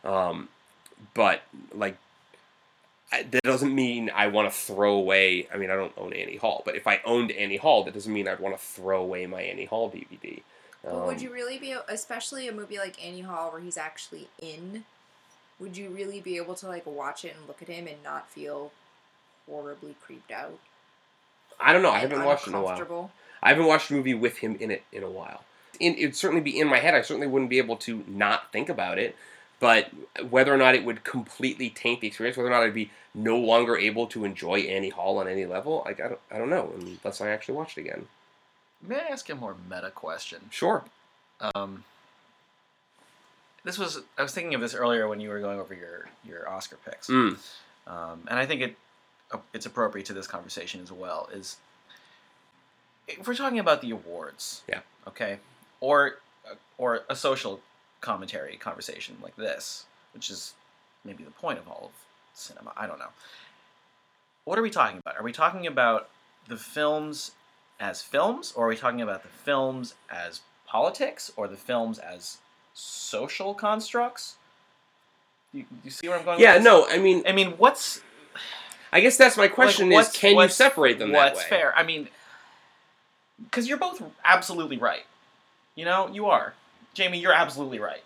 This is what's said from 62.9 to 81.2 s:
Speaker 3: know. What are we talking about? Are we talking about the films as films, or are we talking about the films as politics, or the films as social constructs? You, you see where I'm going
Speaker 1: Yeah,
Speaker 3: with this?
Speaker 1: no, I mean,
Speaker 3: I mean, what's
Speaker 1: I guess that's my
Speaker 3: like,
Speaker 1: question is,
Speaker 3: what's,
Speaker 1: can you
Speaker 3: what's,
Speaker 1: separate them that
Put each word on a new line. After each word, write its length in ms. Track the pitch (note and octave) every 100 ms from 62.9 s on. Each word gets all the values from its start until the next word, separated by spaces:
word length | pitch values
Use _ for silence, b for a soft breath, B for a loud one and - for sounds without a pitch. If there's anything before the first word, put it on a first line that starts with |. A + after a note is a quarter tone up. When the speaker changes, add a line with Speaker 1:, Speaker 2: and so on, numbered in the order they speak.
| D2+
Speaker 3:
know. 120 | - _ b b b b _ _ _ _ _ _ _ _
What 160 | - G3+
are 20 |
we 80 | A3+
talking 280 | F3+ A2+ F#2
about? 200 | D2 -
Are 60 |
we 80 | A2+
talking 360 | A#2+ D#3+ F#3 E3+
about 420 | C3 A#2+ A2 - _ _ _ -
the 80 | A#2
films 760 | - D3+ D3+ D3+ D3+ D3+ - _ _ _ _ _
as 220 | G2+ F2+
films, 520 | - C#3 F#3+ C4 -
or 100 | A#2+
are 40 | A#2
we 80 | A2+
talking 240 | B2+ A#2+
about 220 | A2 F#2+
the 60 | -
films 640 | - - C3+ C3 C3 A#2+ - -
as 320 | F2 F2 E2+ _ _ -
politics, 640 | A2 D3 - D#3+ - -
or 120 | - G2+
the 100 | G2
films 400 | - A#2+ A2+ A2
as 400 | - F2 - - _ _ _
social 800 | - - - - - F3 - G3
constructs? 800 | G3+ G#3+ A3 A3 A#3+ A#3+ - - - _ _ _ _ _ _ _ _ _ _ _
You, 120 | C#3 A#2+ -
you 60 | C#3
see 180 | - E3+
where 120 | F3
I'm 60 |
going 140 | E3+ E3+
Speaker 1:
Yeah, 140 | A3+
Speaker 3:
with 80 | F3+
this? 20 |
Speaker 1:
no, 220 | A3+ F3+ -
I 80 | E3+
mean, 260 | G3 F#3 -
Speaker 3:
I 40 |
mean, 200 | F#3+ F#3 E3
what's 440 | A#3+ - - - - - - - B B B B B
Speaker 1:
I 80 | E3+
guess 180 | A#3 B3+
that's 200 | C4 A3+
my 60 |
Speaker 3:
like, 100 | G3
Speaker 1:
question 380 | - B3 G3+ F#3
is, 40 |
Speaker 3:
what's, 220 | F3+ A3 -
Speaker 1:
can 140 | G3+
you 40 |
Speaker 3:
what's, 200 | G3 F3+
Speaker 1:
separate 440 | - C4+ C4+ C3+ G#2+
them 120 | G#2+
that 40 | D3